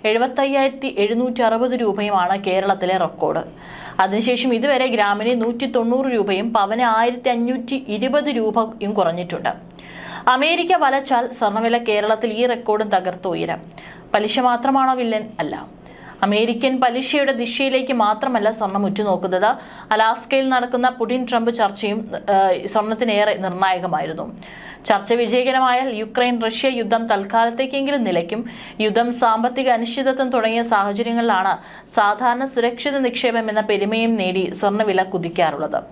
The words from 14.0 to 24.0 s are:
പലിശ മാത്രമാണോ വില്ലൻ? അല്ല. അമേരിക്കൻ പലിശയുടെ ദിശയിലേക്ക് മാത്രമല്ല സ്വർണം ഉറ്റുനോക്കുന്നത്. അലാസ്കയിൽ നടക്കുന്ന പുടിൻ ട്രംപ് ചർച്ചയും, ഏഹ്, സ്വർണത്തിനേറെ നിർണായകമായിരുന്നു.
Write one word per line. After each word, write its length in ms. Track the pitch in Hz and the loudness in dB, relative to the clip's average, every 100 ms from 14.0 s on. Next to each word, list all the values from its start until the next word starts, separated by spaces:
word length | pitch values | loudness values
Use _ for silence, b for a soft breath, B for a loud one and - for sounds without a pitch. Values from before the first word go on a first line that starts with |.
| B | B
പലിശ 240 | 214 214 262 247 | -2 0 0 2
മാത്രമാണോ 440 | 240 254 269 262 254 | 2 0 2 2 0
വില്ലൻ? 240 | 233 214 220 - | -2 -4 -6 -8
അല്ല. 120 | 147 - - - B B B B 196 | -6 -8 -12 -20 B B B B 2
അമേരിക്കൻ 540 | 208 226 233 262 262 | 2 2 2 0 2
പലിശയുടെ 500 | 254 240 262 294 277 240 | 2 0 0 0 2 0
ദിശയിലേക്ക് 540 | 240 - 269 262 262 247 | -4 -2 0 0 0 2
മാത്രമല്ല 460 | 208 220 262 240 208 226 | 2 2 0 2 0 0
സ്വർണം 260 | 202 196 196 | -2 0 0
ഉറ്റുനോക്കുന്നത്. 640 | 202 208 185 185 185 214 254 B B B | 0 0 0 0 2 2 0 B B B
അലാസ്കയിൽ 520 | 214 220 240 - 269 262 | 2 2 0 0 0 2
നടക്കുന്ന 340 | 254 247 240 247 247 | 0 0 0 0 0
പുടിൻ 280 | 226 254 247 | -2 -2 0
ട്രംപ് 200 | 240 226 233 | 0 0 0
ചർച്ചയും, 400 | 202 202 208 214 208 - - | 0 0 -4 -4 -6 -6 2
ഏഹ്, 200 | 196 190 180 202 | 4 4 2 0
സ്വർണത്തിനേറെ 640 | 214 208 220 233 208 208 196 | 0 0 0 2 2 2 0
നിർണായകമായിരുന്നു. 840 | 185 180 190 185 175 156 | -4 0 0 0 -2 -4